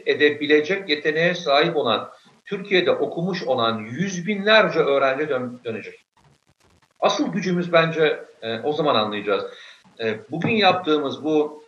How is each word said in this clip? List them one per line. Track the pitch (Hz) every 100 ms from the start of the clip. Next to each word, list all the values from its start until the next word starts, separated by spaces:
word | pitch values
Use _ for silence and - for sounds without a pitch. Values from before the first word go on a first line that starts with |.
| -
edebilecek | 135 147 147 147 151 151 196 190
yeteneğe | 147 160 151 175
sahip | 175 143 139 170 151
olan, | 123 101 - - _ _
Türkiye'de | - 202 180 180 139
okumuş | 127 143 170 185 185
olan | - 120 113 110
yüz | 110 139 196 175 175
binlerce | 202 208 220 180 160
öğrenci | 139 139 135 135 151
dön-, | 127 123 120
dönecek. | 117 104 92 - _ _ _ _ _ _ _ _ _ _
Asıl | - - 254
gücümüz | 185 180 175 170
bence, | 165 160 156 151 - - -
e, | 113 113
o | 147
zaman | 151 147
anlayacağız. | 113 104 104 101 95 - - - - _ -
E, | 113 107 -
bugün | 160 233
yaptığımız | 220 185 180 156 151 135 113
bu, | 151 151 151 -